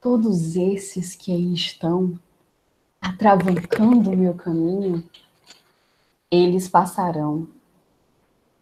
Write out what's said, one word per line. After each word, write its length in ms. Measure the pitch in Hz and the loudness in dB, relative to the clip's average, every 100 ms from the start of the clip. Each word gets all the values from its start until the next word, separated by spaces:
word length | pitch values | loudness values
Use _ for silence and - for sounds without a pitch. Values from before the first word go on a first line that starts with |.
Todos 560 | 247 247 220 185 160 170 | 0 0 2 0 0 0
esses 580 | 185 196 - - 175 | 0 -2 -6 -10 -10
que 180 | - - | -10 -6
aí 220 | 175 175 | -2 -2
estão 640 | 170 - - 165 175 185 175 _ _ _ _ _ _ _ _ | -2 -6 -6 -4 0 -2 -4 _ _ _ _ _ _ _ _
atravancando 1080 | 185 185 214 196 180 175 - - 220 240 196 | -12 0 4 4 4 -2 -2 2 4 4 4
o 60 | 185 | 2
meu 180 | 185 | 0
caminho, 680 | 175 180 165 165 190 196 170 165 - _ _ _ - _ _ _ _ _ _ _ | 0 -4 -2 -2 -2 -2 -4 -6 -20 _ _ _ -20 _ _ _ _ _ _ _
eles 380 | 175 180 185 185 | 2 2 2 2
passarão. 800 | 170 196 - 180 165 151 151 165 - _ _ _ _ _ _ _ _ _ _ | 2 0 -2 -4 -2 -4 -4 -6 -16 _ _ _ _ _ _ _ _ _ _